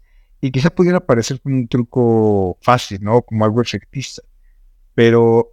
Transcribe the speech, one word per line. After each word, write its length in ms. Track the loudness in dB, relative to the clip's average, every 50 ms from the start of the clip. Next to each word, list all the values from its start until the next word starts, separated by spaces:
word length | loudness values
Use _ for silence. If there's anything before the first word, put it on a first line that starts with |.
| _ _ _ _ _ _ _ _
y 120 | -8 -4
quizá 180 | -4 -2 -2 -2
pudiera 300 | 0 2 2 2 2 0
parecer 420 | 0 0 0 0 0 -4 -8 -8
como 140 | -6 -4 -4
un 120 | -4 -2 -2
truco 920 | -2 -4 -4 -2 -2 0 0 2 2 2 2 2 2 0 0 -2 -4 -4
fácil, 380 | -2 0 0 0 -2 -6 -12 -10
¿no? 220 | -4 -2 0 0 0
Como 200 | -2 -2 -2 -2
algo 160 | 0 0 -2
efectista. 640 | -2 -4 -6 -10 -12 _ -12 -14 -12 -12 -16 -20 -20 _ _ _ _ _ _ _ _ _ _ _ _ _ _
Pero 560 | 2 4 4 4 4 4 4 2 2 0 0